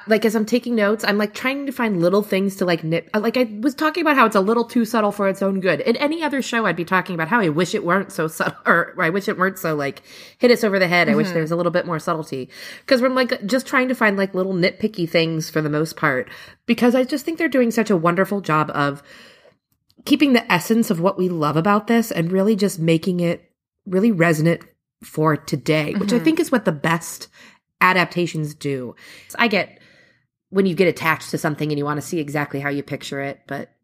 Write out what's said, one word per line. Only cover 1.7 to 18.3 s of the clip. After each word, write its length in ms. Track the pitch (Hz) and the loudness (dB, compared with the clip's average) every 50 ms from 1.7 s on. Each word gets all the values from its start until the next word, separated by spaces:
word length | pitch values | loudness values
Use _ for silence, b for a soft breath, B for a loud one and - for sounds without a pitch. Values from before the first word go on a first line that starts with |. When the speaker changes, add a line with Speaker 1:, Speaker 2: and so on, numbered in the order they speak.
Speaker 1:
find 300 | 240 - 240 220 202 175 | -4 -2 -2 0 0 2
little 200 | 165 175 185 208 | 2 4 2 2
things 360 | 196 - 202 190 196 196 190 - | 0 0 -2 0 0 -2 -2 -2
to, 80 | 185 | 0
like, 180 | 180 170 165 - | 0 0 0 0
nit-, 260 | 156 165 165 - - - | -2 -2 -2 -4 -2 -4
uh, 40 | 214 | -2
like, 160 | 202 233 220 254 | -2 0 0 0
I 120 | 254 220 208 208 | 0 0 -2 -4
was 120 | 220 294 - | -4 -4 -2
talking 280 | - 311 311 311 359 | 0 -2 -2 0 0
about 160 | 320 311 294 262 | 0 2 4 4
how 80 | 233 226 | 4 4
it's 80 | - | 4
a 60 | 202 | 2
little 240 | 190 202 233 240 233 | 2 2 2 0 0
too 180 | - - 247 226 | 0 0 0 0
subtle 260 | 220 - 226 208 202 202 | 0 0 0 0 0 0
for 140 | - 202 196 | 0 0 -2
its 120 | 190 196 | 0 0
own 180 | 196 196 196 190 | -2 -2 -2 0
good. 180 | 180 190 156 143 | 0 0 0 0
In 160 | - - 240 | 0 0 0
any 260 | - 294 285 320 339 | 0 0 -2 -2 -2
other 200 | 320 294 285 269 233 | -2 -2 -2 -2 -4
show, 220 | - 247 233 220 190 | -2 -2 0 0 0
I'd 80 | 165 | -2
be 80 | 175 170 | -2 -4
talking 300 | - 190 185 175 - 185 | -2 -2 -2 -2 -2 -4
about 140 | 165 160 156 | -6 -2 0
how 100 | 226 240 | 0 2
I 80 | 202 160 | 2 2
wish 240 | 147 160 185 165 - | 2 0 0 0 -2
it 100 | 208 170 | -4 0
weren't 260 | 170 175 196 190 - | 0 0 0 0 -4
so 160 | - - 160 160 | -6 -4 -4 -4
subtle, 300 | - - 185 - - - | -2 -2 -4 -4 -4 -4
<laughs> 40 | - 240 | 0 2
or 260 | 190 170 165 - - 180 | 2 2 2 -2 -2 -2
I 80 | 180 160 | -2 0
wish 180 | 175 202 190 220 | 0 -2 -2 -4
it 80 | 190 165 | -2 0
weren't 180 | 185 190 190 - | 0 -2 -2 -4
so, 160 | - 165 156 | -4 -4 -2
like, 300 | 147 139 139 135 - B B B B B B B B | -2 -4 -4 -6 -10 B B B B B B B B
hit 140 | - 247 | 4 4
us 120 | 240 - 220 | 4 6 4
over 120 | 208 190 196 | 0 2 2
the 100 | 185 165 | 2 4
head. 180 | 180 175 170 151 | 4 4 4 4
I 60 | - | 4
wish 120 | 151 160 - | 2 2 0
Speaker 2:
Mm-hmm. 60 | 165 | 0
Speaker 1:
there 60 | 170 160 | -2 -2
was 80 | 151 | 0
a 40 | 170 | 0
little 160 | 170 175 175 | 0 0 0
bit 140 | 165 175 - 170 | 0 0 -2 -2
more 100 | 170 151 | -4 -4
subtlety. 520 | - 185 170 156 156 - 139 131 127 - B B B B B B B | -2 -2 -4 -4 -4 -8 -8 -10 -10 -12 B B B B B B B
'Cause 160 | - 277 240 | 2 2 4
we're, 60 | 240 262 | 4 2
like, 340 | 262 262 254 233 254 - 208 185 | 2 2 0 0 -2 -4 -2 -2
just 180 | 240 269 254 | -2 -2 -2
trying 220 | - - 262 254 254 | 0 0 0 2 2
to 80 | 254 | 0
find, 220 | - 233 214 196 196 | 2 2 2 2 2
like, 180 | 196 190 196 | 0 -2 0
little 180 | 185 185 190 190 | -2 -2 0 0
nitpicky 560 | 175 170 196 - - - 214 - - 170 160 | 2 0 0 0 0 -4 -4 -2 -2 -4 0
things 400 | - 170 165 160 165 160 160 - | 2 2 2 2 0 -4 -4 -4
for 120 | - 156 | -4 -2
the 80 | 151 147 | -2 0
most 260 | 147 151 160 160 - | 0 -2 -2 -2 -4
part, 340 | - - 151 131 127 - - B B B B B B _ - | -2 -2 0 0 0 -4 -6 B B B B B B _ -2
because 260 | 233 226 226 247 233 | 0 2 2 2 2
I 100 | 262 262 | 2 0
just 180 | 254 311 262 - | 0 -2 -6 -4
think 120 | - 330 - | -4 -4 -2
they're 80 | 339 320 | -2 0
doing 240 | 240 262 247 233 | 2 2 2 2
such 180 | 220 226 220 214 | 2 0 2 2
a 80 | 208 170 | 2 2
wonderful 440 | 160 170 175 190 190 - | 2 2 2 2 0 0